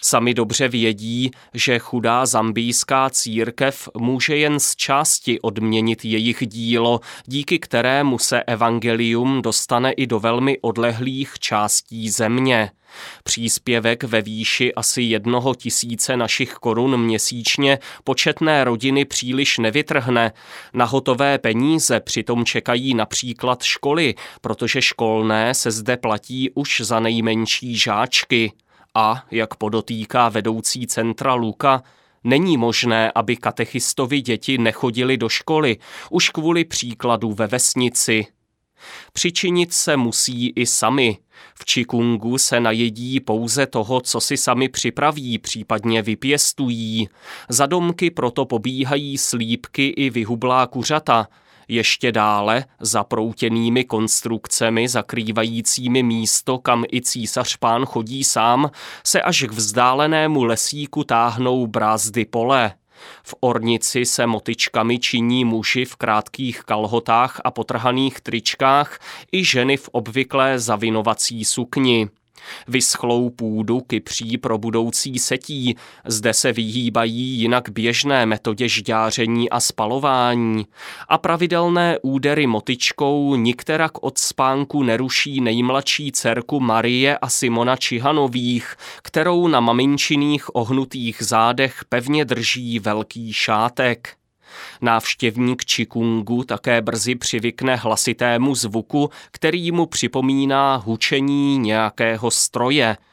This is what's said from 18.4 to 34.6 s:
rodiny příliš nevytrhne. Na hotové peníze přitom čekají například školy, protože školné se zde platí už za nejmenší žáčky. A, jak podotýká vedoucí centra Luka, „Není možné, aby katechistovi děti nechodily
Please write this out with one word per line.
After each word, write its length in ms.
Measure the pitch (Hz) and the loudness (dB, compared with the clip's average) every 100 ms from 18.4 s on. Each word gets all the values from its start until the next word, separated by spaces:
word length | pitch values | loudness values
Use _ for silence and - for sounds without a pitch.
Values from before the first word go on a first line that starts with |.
| 156 147 | 2 4
rodiny 400 | 123 117 131 139 | 2 2 2 2
příliš 540 | 135 - 123 131 139 - | 0 -2 -2 0 0 0
nevytrhne. 720 | 113 113 123 135 123 123 113 - - - - | 0 0 0 -2 2 2 2 -2 -14 -20 -6
Na 100 | 123 | 0
hotové 540 | 117 135 131 123 139 139 | 2 2 0 2 2 2
peníze 600 | 113 113 139 160 - 117 | 2 2 2 2 2 0
přitom 440 | - - 110 120 | 0 -4 -2 0
čekají 500 | 117 120 - 123 131 | 0 -2 0 0 0
například 680 | 120 107 - 127 113 127 123 | 0 0 -4 -6 -4 -2 0
školy, 520 | - - 139 156 151 - - - | -2 -2 0 0 0 -2 -8 -10
protože 420 | - 107 117 131 | -8 -4 -2 0
školné 720 | - - 113 110 110 110 113 | 0 0 0 2 2 2 2
se 160 | 127 123 | 0 -2
zde 260 | 110 107 123 | -2 -2 -2
platí 540 | 110 110 - 127 131 | -2 -4 -4 -4 -4
už 260 | - 143 - | -2 -2 -2
za 160 | 110 113 | 0 0
nejmenší 760 | 113 113 113 110 110 - 127 113 | 2 2 2 2 0 -2 -4 -2
žáčky. 760 | - 104 127 - - 120 110 - _ _ _ | 0 0 0 0 2 0 0 -4 _ _ _
A, 300 | 110 107 123 - | 2 2 2 -4
jak 240 | 113 110 | -4 -4
podotýká 760 | - 107 110 104 117 107 131 120 | -4 -2 -2 -2 -6 -2 2 2
vedoucí 580 | 110 104 113 - 131 117 | 2 -2 -2 -2 -4 -4
centra 480 | - 113 110 131 | -2 -2 -2 0
Luka, 480 | 123 113 104 139 131 - _ _ _ | 0 0 0 2 0 -2 _ _ _
„Není 320 | 120 135 185 147 | 2 4 4 2
možné, 560 | 117 113 123 113 113 | 2 2 2 2 2
aby 220 | - 110 123 | 0 0 -2
katechistovi 840 | 117 - 113 127 - - 127 143 | -2 -4 -4 -4 -4 -2 -2 -2
děti 380 | 123 113 - | -2 -4 -2
nechodily 580 | 131 | 0